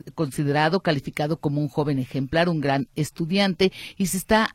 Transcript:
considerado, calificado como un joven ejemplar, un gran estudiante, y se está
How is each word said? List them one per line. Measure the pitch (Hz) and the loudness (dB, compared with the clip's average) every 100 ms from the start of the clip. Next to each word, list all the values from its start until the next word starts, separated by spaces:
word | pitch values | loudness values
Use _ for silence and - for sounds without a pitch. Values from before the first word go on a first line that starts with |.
| - - | -8 -4
considerado, | 139 143 143 147 156 185 | -4 0 0 2 2 2
calificado | 175 143 - - 151 165 | 0 -2 -4 -4 -2 -2
como | 151 143 | -2 -2
un | 147 | -2
joven | - 147 135 | -2 0 -2
ejemplar, | 127 135 131 165 175 | -2 -4 -2 0 2
un | 160 | 2
gran | 139 135 - - | 0 0 -2 -4
estudiante, | 147 - 160 196 196 170 190 - - - | -6 -4 -2 2 2 2 0 0 -16 -4
y | 185 | -2
se | 185 | -2
está | - 220 220 | 2 2 2